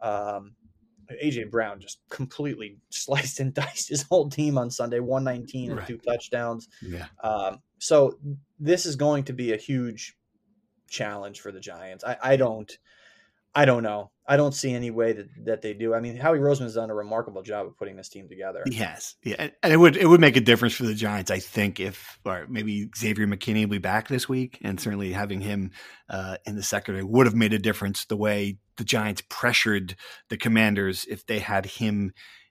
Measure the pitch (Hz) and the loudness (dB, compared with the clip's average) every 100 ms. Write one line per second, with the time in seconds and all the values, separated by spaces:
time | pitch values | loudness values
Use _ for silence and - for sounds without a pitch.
0 | 113 101 104 101 101 _ _ _ _ _ | -6 -4 -4 -8 -10 _ _ _ _ _
1 | - 117 147 123 104 113 107 101 95 - | -18 -6 -4 -2 -2 -2 -2 -6 -16 -20
2 | - - 131 - 143 110 104 104 _ - | -16 -10 -8 -6 -6 -6 -10 -16 _ -10
3 | - 135 127 - 135 143 139 - - 165 | -4 -2 -2 -4 -4 -4 -6 -6 -6 -6
4 | - 180 147 143 151 139 120 123 120 120 | 2 2 2 0 0 0 0 -4 -2 -2
5 | 123 131 135 123 117 131 123 123 92 113 | 0 0 -2 -4 -8 -10 -8 -8 -8 -8
6 | - 120 - 123 117 117 - - - 85 | -4 -4 -2 -4 -4 -6 -10 -16 -12 -12
7 | 82 - 110 107 95 101 _ - - 151 | -12 -8 -4 -2 -2 -6 _ -10 2 6
8 | 135 - 143 143 - - 147 175 180 135 | 6 2 -8 -10 -12 -4 2 2 0 0
9 | 147 147 139 123 123 110 - 131 120 107 | 2 2 0 -4 -2 -2 -2 -2 -2 -6
10 | - - _ _ _ _ _ _ _ - | -14 -20 _ _ _ _ _ _ _ -8
11 | 107 101 101 101 104 95 104 87 92 92 | -8 -8 -12 -14 -14 -14 -16 -16 -16 -10
12 | 113 123 127 135 123 110 104 - _ _ | -8 -4 4 4 4 -2 -10 -18 _ _
13 | _ _ _ _ _ 147 143 120 113 104 | _ _ _ _ _ 4 6 6 2 -4
14 | 101 _ - 139 147 139 135 123 120 113 | -8 _ 0 2 2 0 -4 -4 -4 0
15 | 113 107 98 - 110 110 110 101 113 113 | 0 0 -6 -10 -4 -4 -4 -4 -2 -2
16 | 120 120 151 156 143 139 120 110 110 104 | -4 -2 0 2 4 2 -2 -4 -4 -6
17 | 104 113 113 98 98 104 95 - 101 95 | -4 -4 -4 -8 -8 -8 -8 -10 -12 -12
18 | 92 101 95 95 95 92 131 110 90 76 | -18 -20 -18 -12 -10 -8 -6 -6 -6 -8
19 | - - 120 104 151 - 170 160 170 147 | -16 -12 -8 -6 -8 -2 4 10 10 10
20 | 175 170 151 127 113 113 117 - 117 107 | 10 10 10 8 8 6 4 0 -2 -2
21 | 107 104 92 92 - 110 101 - 95 - | -2 -2 -2 -4 -2 0 0 0 -6 -8
22 | - - 101 92 80 117 107 104 107 - | -16 -12 -6 -6 -6 -6 -4 -4 -6 -6
23 | 110 104 104 101 - 107 104 101 95 104 | -4 0 0 -2 0 0 0 0 0 0
24 | - 127 - 131 127 - 101 98 110 101 | 0 -4 -2 -2 -4 -6 -6 -4 -4 -4
25 | 98 95 104 98 101 101 95 - - - | -4 -4 -4 -6 -4 -4 -6 -8 -20 -20
26 | - 95 95 92 - 104 98 104 - 95 | -12 -10 -8 -10 -10 -8 -4 -4 -4 -6
27 | 95 117 123 113 107 107 107 101 101 98 | 2 6 6 6 2 2 0 -2 -4 -6
28 | - 104 107 104 101 101 _ - 107 117 | -6 -2 0 0 -2 -6 _ -8 -2 0
29 | 107 98 - - 123 117 113 101 92 92 | -2 -6 -10 -4 0 2 2 0 -2 -10
30 | - - - 110 120 113 107 101 95 92 | -18 -20 -10 -4 2 4 4 2 0 -4
31 | - 101 - 107 98 98 98 - 110 104 | -6 -8 -6 -4 -2 -2 -2 -4 -2 -2
32 | 98 - - - _ | -4 -8 -20 -20 _